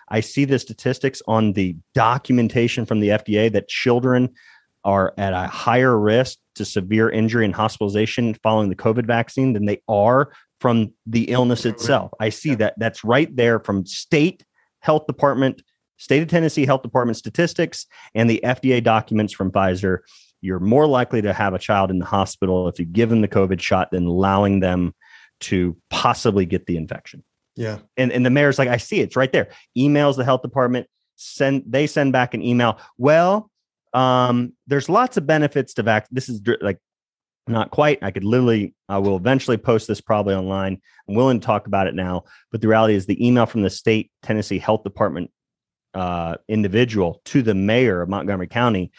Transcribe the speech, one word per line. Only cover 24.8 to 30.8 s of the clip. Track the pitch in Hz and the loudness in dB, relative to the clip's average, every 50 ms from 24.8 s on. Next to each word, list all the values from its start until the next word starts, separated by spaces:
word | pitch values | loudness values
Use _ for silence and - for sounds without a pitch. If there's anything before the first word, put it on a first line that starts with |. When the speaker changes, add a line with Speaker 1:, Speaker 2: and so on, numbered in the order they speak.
| 87 82 - _ _ _ - - - _ _ - | -2 -4 -6 _ _ _ -20 -20 -20 _ _ -16
Speaker 1:
to | - - 101 92 90 87 82 - _ - | -8 -4 -2 0 0 -2 -4 -6 _ -12
possibly | - - - 120 117 - - 117 98 101 92 | -6 -2 0 0 0 0 0 0 2 2 0
get | 82 95 87 - | 0 -2 -4 -4
the | - 85 | -4 -6
infection. | 82 78 73 - - - - - - - _ _ _ _ _ - 127 | -6 -6 -8 -10 -14 -16 -20 -20 -20 -20 _ _ _ _ _ -12 -10
Speaker 2:
Yeah. | 117 107 104 101 - _ - | -10 -8 -10 -10 -14 _ -4
Speaker 1:
And, | 123 131 120 - | -2 -2 0 0
and | 127 123 | 0 2
the | 123 | 2
mayor's | 127 143 147 143 127 - | 4 4 4 2 2 2
like, | 131 123 | 0 0
"I | 123 | 0
see, | 117 - - 214 160 | -2 -4 -2 -2 -2
it's | 113 90 - | -2 0 0
right | 127 135 127 - | 0 0 2 2
there." | 156 98 - - - _ _ - | 0 -2 -2 -6 -20 _ _ -2
Emails | 120 135 147 147 147 147 143 131 | 0 2 2 4 4 4 2 2
the | 131 123 | 0 0
health | 135 131 127 - | 0 0 0 -2
department, | 127 - 139 127 123 127 123 | -4 -2 0 0 0 0 -2